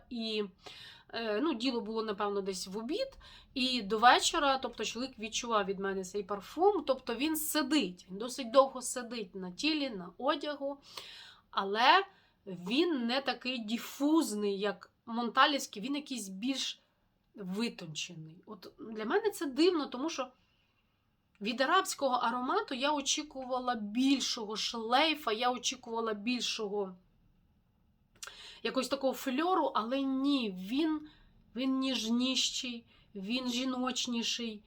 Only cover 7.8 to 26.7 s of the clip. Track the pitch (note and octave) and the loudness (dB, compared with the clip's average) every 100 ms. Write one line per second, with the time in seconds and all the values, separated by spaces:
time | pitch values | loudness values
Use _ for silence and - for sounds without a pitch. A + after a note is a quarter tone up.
7.8 | F#3 F3+ - F#3+ B3 C#4+ A#3 C4+ C4+ B3+ | 2 -4 -12 -8 -8 -6 6 6 6 2
8.8 | - B3+ A3+ A#3+ G3 F#3+ F#3 F3+ D4 D#4 | -6 -6 -6 -8 -8 -8 -10 -2 0 0
9.8 | C4+ G3 F3 - B3+ D#4 D4 C#4+ C#4 C#4 | -2 -4 -10 -4 -2 -2 -4 -6 -6 -8
10.8 | - - - - - - _ - G3 G#3+ | -14 -18 -18 -18 -20 -20 _ -4 0 6
11.8 | C4+ F4+ F#4+ - _ _ G3 E3+ F3+ C4 | 8 8 4 -8 _ _ -12 -8 0 2
12.8 | F4 C#4 A#3 C4+ C4 B3 B3+ B3+ G#3 A#3 | 2 2 0 0 -2 -4 -6 -6 -4 -6
13.8 | - - C#4+ D#4+ A#3 G#3 G#3 G3 G3+ F#3 | -6 -2 4 4 2 0 0 0 -2 -4
14.8 | - _ - A3+ A#3 C4 D4+ C4+ - G#3 | -10 _ -6 -4 0 4 6 4 -2 -6
15.8 | B3 C#4+ D4 B3 G3 F#3+ B3 C4 - - | -6 -6 -6 -8 -8 -4 -4 -2 -4 -8
16.8 | _ _ _ _ _ A#3 F3+ G3 A#3 A#3 | _ _ _ _ _ -12 -6 -4 -4 -6
17.8 | E3+ D3+ - D#3+ D#3 E3+ - G#3+ - - | -10 -8 -10 -10 -16 -18 -18 -16 -18 -16
18.8 | G#3+ G#3+ A3 G4 A4 - D4+ B3+ F4 E4 | -12 -6 -2 0 0 -2 -2 4 4 4
19.8 | C4 B3 D#4+ D4 B3+ - _ _ _ _ | -2 -4 -4 -4 -8 -12 _ _ _ _
20.8 | _ _ _ _ _ - G#3 A#3+ C#4 F#4 | _ _ _ _ _ -8 -4 0 4 4
21.8 | F#4 - C#4 B3 A#3 B3 B3+ F#4+ G#4+ B3+ | 2 0 2 2 2 0 0 0 -2 0
22.8 | C#4+ D4 C4+ D4 D4 C4+ B3+ B3+ B3 A#3+ | 0 2 0 -2 -4 -10 -4 -2 0 -2
23.8 | G3+ A#3 C4 C4+ - A#3+ G#3 G#3+ - A#3 | -2 2 4 4 0 -4 -6 -4 -4 -4
24.8 | A3 B3+ D#4 D4+ - A3+ B3 B3 - B3 | 4 4 4 2 -2 0 2 0 -2 -4
25.8 | A#3 A3+ A3+ G#3 G#3+ B3 - - G#3 | -6 -4 -2 -2 -2 -2 -2 -4 -2